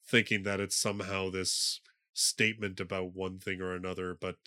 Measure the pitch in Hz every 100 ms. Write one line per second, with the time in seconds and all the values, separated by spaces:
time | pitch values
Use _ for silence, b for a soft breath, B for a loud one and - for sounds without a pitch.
0 | - 120 110 104 98 98 98 - 107 101
1 | 95 95 95 92 90 - - - - _
2 | _ - - - 110 110 101 92 92 98
3 | 92 92 95 95 98 92 92 90 92 92
4 | 90 85 92 87